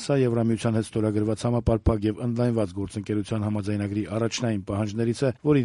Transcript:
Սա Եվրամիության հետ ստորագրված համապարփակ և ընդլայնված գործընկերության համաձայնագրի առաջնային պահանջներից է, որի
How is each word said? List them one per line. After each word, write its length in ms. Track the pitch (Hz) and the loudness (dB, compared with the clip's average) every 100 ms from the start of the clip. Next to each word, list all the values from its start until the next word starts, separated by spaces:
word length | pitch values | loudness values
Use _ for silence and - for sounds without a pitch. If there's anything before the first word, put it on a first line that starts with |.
Սա 120 | - 139 | -2 2
Եվրամիության 540 | 127 117 113 113 120 110 | 2 2 2 0 0 0
հետ 100 | 107 | 0
ստորագրված 560 | 113 107 107 107 107 | 0 0 2 0 0
համապարփակ 640 | 120 120 113 113 - 113 107 | 0 2 2 2 2 2 0
և 140 | 107 | -2
ընդլայնված 460 | 123 117 123 113 101 92 | -2 0 0 2 0 -2
գործընկերության 680 | 98 107 98 107 101 110 | -6 -6 -4 -4 -2 -2
համաձայնագրի 600 | 104 107 98 104 101 104 90 | -2 -2 -2 -2 -2 -4 -2
առաջնային 480 | 107 117 - 117 104 92 | -2 -2 0 -2 -2 -2
պահանջներից 500 | 101 107 107 117 117 | -2 -2 -2 -2 0
է, 100 | 135 - | -2 0
որի 180 | 147 143 | 2 2